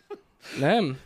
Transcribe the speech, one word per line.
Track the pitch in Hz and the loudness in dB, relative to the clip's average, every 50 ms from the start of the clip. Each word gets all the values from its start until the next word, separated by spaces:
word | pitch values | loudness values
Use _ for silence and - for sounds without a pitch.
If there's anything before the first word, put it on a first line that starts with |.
| _ _ 415 - _ _ _ _ - - - 123 | _ _ -18 -18 _ _ _ _ -18 -12 -4 0
Nem? | 135 151 208 233 202 139 131 135 - | 2 2 4 4 2 0 -4 -8 -12